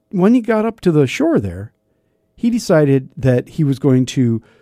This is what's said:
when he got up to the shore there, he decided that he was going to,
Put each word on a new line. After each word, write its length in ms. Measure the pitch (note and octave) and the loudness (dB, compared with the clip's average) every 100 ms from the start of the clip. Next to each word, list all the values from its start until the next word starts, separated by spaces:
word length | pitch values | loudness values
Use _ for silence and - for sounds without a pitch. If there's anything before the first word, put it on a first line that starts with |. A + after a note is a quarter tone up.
| _ | _
when 220 | F#3+ F#3+ | 0 2
he 80 | B3+ | 2
got 240 | A3 G#3+ A3+ | 0 -2 -4
up 140 | A3 | -4
to 100 | F3+ | 0
the 160 | D3+ C3 | 2 0
shore 320 | - D#4+ C4+ | 0 -2 0
there, 340 | G2 F2 G#2+ _ _ _ _ _ _ _ | -2 -8 -14 _ _ _ _ _ _ _
he 140 | A#3 | -4
decided 600 | A#3 - E3 D3 C3+ C3+ - | -4 0 2 2 2 -2 -4
that 320 | C3 B2 - | 0 0 -2
he 140 | - | -4
was 160 | C#3+ C3 | -2 0
going 260 | C#3 B2+ B2 | 0 2 0
to, 360 | C#3 A#2+ A2+ - _ | 0 0 -2 -6 _